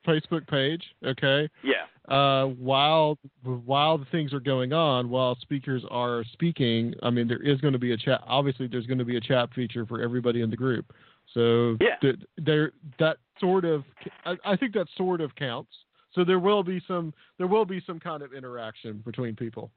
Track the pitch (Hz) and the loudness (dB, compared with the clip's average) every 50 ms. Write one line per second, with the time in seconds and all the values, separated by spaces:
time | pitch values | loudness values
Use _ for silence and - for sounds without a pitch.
0 | _ 170 160 156 - - 170 160 - - 156 139 135 139 160 170 - - _ _ | _ 2 0 0 0 -2 -6 -6 -4 -2 -2 0 0 0 -2 -4 -10 -16 _ _
1 | - 131 131 - - 135 135 143 151 151 _ _ - 135 127 95 78 - _ _ | -6 -6 -4 0 2 2 2 2 0 -4 _ _ -2 0 0 0 -2 -8 _ _
2 | _ - 135 139 139 139 135 135 135 135 131 123 127 127 135 135 143 151 160 160 | _ 0 2 2 4 4 4 2 2 0 -4 -6 -2 0 2 4 4 4 4 4
3 | 156 151 156 - - 139 _ _ 127 127 127 123 117 120 135 143 147 156 160 151 | 4 2 0 -4 -8 -20 _ _ -8 -6 -6 -6 -2 0 2 2 4 4 2 0
4 | 139 - - 170 151 139 143 139 123 139 135 131 127 127 147 165 165 151 131 123 | -2 -4 -2 -2 -2 -2 -4 -4 -2 0 0 0 0 0 0 2 2 2 2 2
5 | 127 120 123 127 127 127 123 123 - _ 147 139 127 143 131 123 113 - - 123 | 0 0 0 0 0 0 -2 -4 -6 _ -6 -6 -4 -4 -4 -4 -4 -6 -4 -4
6 | 123 123 120 117 113 117 - _ 170 170 160 - 139 117 113 113 117 117 - - | -2 -2 -2 -4 -6 -8 -4 _ 0 0 2 2 2 2 2 2 0 -2 -4 -2
7 | - 120 120 120 117 117 117 - - 143 143 131 143 147 135 123 123 120 117 113 | -2 0 2 2 2 0 -2 0 2 0 2 2 2 0 2 2 0 0 -2 -2
8 | - - 127 - - - 123 139 143 139 131 - 135 120 113 123 113 120 131 127 | 0 0 0 0 0 -2 0 0 0 0 -2 -2 -6 -6 -4 -6 -4 -2 -2 -2
9 | 123 117 123 120 113 - 135 127 120 120 - 131 123 117 - 120 113 107 117 113 | -2 -2 -2 -4 0 2 2 2 2 0 -2 -4 -4 -4 -4 -6 -6 -6 -4 -4
10 | 117 117 120 123 117 120 117 120 117 113 110 110 127 131 120 - - _ - _ | -4 -2 -2 0 0 0 2 2 0 0 -2 -2 0 0 0 -2 -4 _ -20 _
11 | - _ _ _ _ _ - 120 117 117 117 117 120 120 113 113 190 233 - - | -20 _ _ _ _ _ 0 2 4 6 6 4 4 2 2 2 2 2 2 2
12 | - 139 120 - - _ _ - 156 147 156 151 156 - _ _ - 151 123 - | 2 2 2 0 -8 _ _ -4 0 2 2 2 2 0 _ _ -20 -20 -2 2
13 | 165 156 156 _ _ _ _ - 202 180 185 190 170 170 160 147 131 - _ - | 2 2 2 _ _ _ _ -2 0 2 2 2 2 2 0 0 -2 -8 _ -16
14 | - - - - - 170 180 175 - 202 202 175 277 247 202 220 175 - - - | -16 -16 -16 -12 -8 -8 -8 -6 -2 -2 0 0 0 0 0 -2 -2 -2 -4 -4
15 | 190 185 180 165 160 135 - - 143 127 117 135 170 _ - - _ _ _ _ | -2 0 0 -2 -2 -6 -6 -6 -6 -6 -6 -8 -10 _ -20 -20 _ _ _ _
16 | _ _ _ 185 180 170 190 185 170 196 208 208 185 175 190 180 - - 185 175 | _ _ _ 0 2 4 2 4 4 4 4 4 2 -2 -4 -6 -6 -4 -4 -4
17 | 170 160 147 _ _ _ _ - 185 180 202 220 214 180 190 180 - - 175 165 | -4 -6 -10 _ _ _ _ -6 0 2 2 2 2 0 -2 -8 -8 -8 -12 -10
18 | - 175 160 147 143 131 127 135 131 127 123 120 113 110 110 - - 117 107 104 | -8 -10 -10 -10 -12 -14 -16 -14 -14 -12 -12 -10 -10 -10 -12 -12 -12 -12 -12 -10
19 | 107 120 107 - 127 117 110 - 120 113 110 110 110 110 _ | -10 -10 -8 -6 -6 -6 -6 -6 -8 -8 -8 -10 -14 -14 _